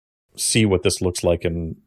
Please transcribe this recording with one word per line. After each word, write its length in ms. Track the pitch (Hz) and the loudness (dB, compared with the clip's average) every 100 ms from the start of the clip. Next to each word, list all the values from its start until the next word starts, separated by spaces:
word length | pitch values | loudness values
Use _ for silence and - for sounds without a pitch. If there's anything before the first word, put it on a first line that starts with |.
| _ _ _ - | _ _ _ -8
see 300 | - 117 107 | -2 2 4
what 180 | 92 | 4
this 180 | 98 - | 2 0
looks 220 | 92 - | -2 0
like 220 | 90 85 87 | 0 0 0
in, 320 | 82 82 - | -4 -6 -10